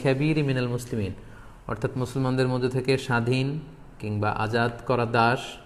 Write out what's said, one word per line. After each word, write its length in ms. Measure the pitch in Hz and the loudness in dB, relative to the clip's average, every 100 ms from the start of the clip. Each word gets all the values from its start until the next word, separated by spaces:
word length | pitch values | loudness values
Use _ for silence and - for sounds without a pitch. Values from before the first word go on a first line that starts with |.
কাবীরি 400 | 135 131 151 156 | 2 2 2 2
মিনাল 240 | 143 131 123 | 2 0 0
মুসলিমিন, 460 | 120 - 117 98 87 - - - - - | -2 -4 -4 -4 -6 -12 -18 -18 -14 -8
অর্থাৎ 240 | 117 135 131 | -4 -2 -2
মুসলমানদের 500 | 123 139 131 127 131 | -4 0 0 2 2
মধ্যে 220 | 127 123 | 2 0
থেকে 280 | 135 127 131 | 0 2 0
স্বাধীন 600 | - 120 117 131 131 151 - - - - | 2 2 2 2 2 -2 -8 -16 -20 -10
কিংবা 320 | 107 104 104 | -4 0 0
আজাদ 400 | - 110 117 120 120 - | 0 0 2 0 0 0
করা 180 | 123 117 | 0 2
দাস 340 | 117 117 131 - - | 4 4 4 -2 -14